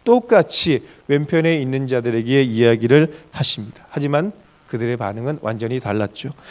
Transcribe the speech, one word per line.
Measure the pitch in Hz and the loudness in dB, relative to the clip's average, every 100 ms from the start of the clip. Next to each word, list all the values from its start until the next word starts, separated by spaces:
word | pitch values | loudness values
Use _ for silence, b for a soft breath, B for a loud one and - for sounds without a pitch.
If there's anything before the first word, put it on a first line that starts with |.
| - | 2
똑같이 | 240 240 214 156 - 175 127 - B B | 2 4 4 4 0 0 -2 -4 B B
왼편에 | 143 151 165 160 160 | -2 0 0 2 0
있는 | 131 135 135 | -2 -4 -2
자들에게 | 127 120 113 117 135 | -2 -2 -2 2 2
이야기를 | 127 113 117 113 117 143 160 - - | 2 4 4 4 4 4 4 -2 -12
하십니다. | - 139 - 104 - - | -6 -6 -6 -10 -16 -12
하지만 | 151 143 147 196 - _ _ _ | -6 -2 -2 -2 -8 _ _ _
그들의 | 113 117 123 | -6 -6 -4
반응은 | 101 110 127 151 | -6 -6 -8 -6
완전히 | 107 110 117 127 | -6 -6 -6 -6
달랐죠. | 104 107 101 - 135 - B | -4 -4 -4 -8 -14 -14 B